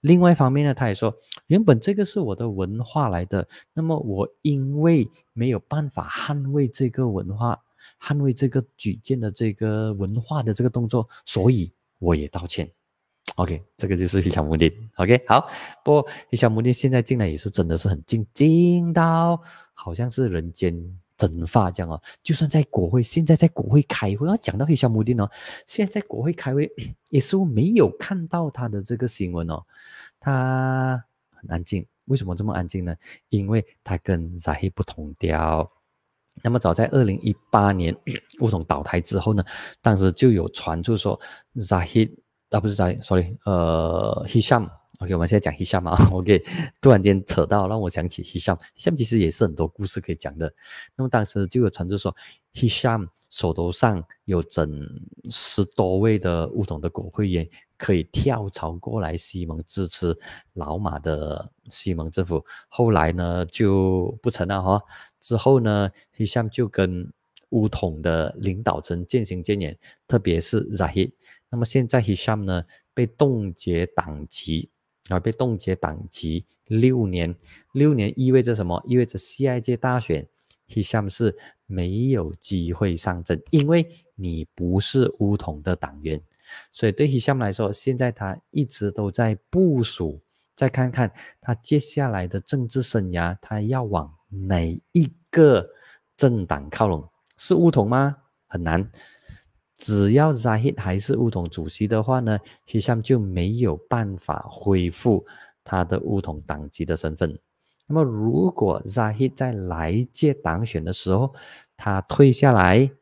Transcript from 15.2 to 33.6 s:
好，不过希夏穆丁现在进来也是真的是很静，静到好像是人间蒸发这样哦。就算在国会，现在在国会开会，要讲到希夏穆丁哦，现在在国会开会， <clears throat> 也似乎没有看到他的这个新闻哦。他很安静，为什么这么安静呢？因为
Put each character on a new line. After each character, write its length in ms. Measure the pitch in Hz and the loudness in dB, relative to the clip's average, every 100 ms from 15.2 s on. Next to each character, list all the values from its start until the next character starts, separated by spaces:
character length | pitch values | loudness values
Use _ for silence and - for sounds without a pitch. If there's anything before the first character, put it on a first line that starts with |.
| - | 6
好， 220 | 120 - - - - | 4 2 -10 -16 -4
不 80 | - | 2
过 160 | 147 - - - | 2 2 -8 -6
希 60 | 117 | 2
夏 120 | 120 | 2
穆 140 | 110 | 4
丁 100 | 123 | 2
现 160 | 123 135 | 2 2
在 140 | 127 | 2
进 160 | 117 123 | 2 2
来 80 | 95 | 0
也 100 | 76 | -2
是 140 | - | -4
真 160 | - 85 | -2 0
的 100 | 80 | 0
是 120 | 95 | 0
很 120 | 76 | -2
静， 200 | - 113 104 | -2 -2 -2
静 600 | - 151 165 175 175 170 | 2 6 6 6 4 2
到 480 | 165 165 165 170 170 - - _ | 2 2 4 2 0 -6 -20 _
好 180 | - - | -14 -8
像 160 | 85 120 | -4 -4
是 200 | 131 123 | -2 -2
人 240 | 85 85 | -2 -6
间 220 | - 90 85 85 92 _ - | -4 -2 -4 -10 -16 _ -2
蒸 300 | 87 82 80 | 0 0 2
发 240 | 120 92 | 2 2
这 120 | 85 | -2
样 80 | 82 | -6
哦。 100 | 78 - - | -8 -12 -10
就 120 | - | -4
算 140 | 156 151 | -2 0
在 140 | 160 | 0
国 240 | 143 104 85 | 0 0 2
会， 120 | 123 | 2
现 220 | 117 165 | 2 0
在 120 | 160 160 | 4 6
在 100 | 170 | 4
国 200 | - 101 | 2 2
会 140 | 143 | 4
开 320 | - - 104 101 | 4 -2 -2 -2
会， 100 | 151 | 0
要 100 | 226 | -2
讲 200 | - 101 | -2 -2
到 100 | 147 | 2
希 80 | |
夏 140 | 147 123 | 2 2
穆 160 | 107 | 2
丁 160 | 110 123 | 2 0
哦， 100 | 101 - - - - | -2 -6 -16 -16 -8
现 200 | - 202 | -4 -2
在 140 | 208 | -4
在 60 | - | -8
国 140 | 110 | -4
会 100 | 139 | -4
开 200 | - 131 | -4 -2
会， 160 | 135 151 - 110 | -2 -2 -6 -14
<clears throat> 200 | - - | -16 0
也 100 | 139 | 0
似 160 | - 196 | 2 2
乎 80 | |
没 260 | 180 107 160 | 2 2 4
有 180 | 226 117 - | 4 4 2
看 300 | - 190 160 | -6 -6 -4
到 240 | 170 156 | -4 -4
他 180 | - 120 | -4 -6
的 140 | 101 | -6
这 140 | 98 120 | -6 -4
个 100 | 123 | -4
新 260 | - 92 | -4 -4
闻 160 | 87 82 | -4 -4
哦。 160 | 78 - - - - - _ | -6 -10 -20 -20 -20 -20 _
他 840 | - 135 127 131 131 131 131 127 - _ _ | -2 0 0 0 0 0 -2 -4 -8 _ _
很 180 | _ - | _ -8
安 140 | 85 | -6
静， 240 | 87 95 - _ - | -4 -6 -6 _ -4
为 100 | - | -2
什 100 | 95 | -2
么 80 | |
这 80 | 90 | -4
么 100 | 104 | -4
安 140 | 90 87 | -4 -4
静 180 | 95 | -4
呢？ 120 | 87 85 - - - | -6 -8 -12 -20 -2
因 180 | 104 98 | -2 2
为 180 | 113 | 0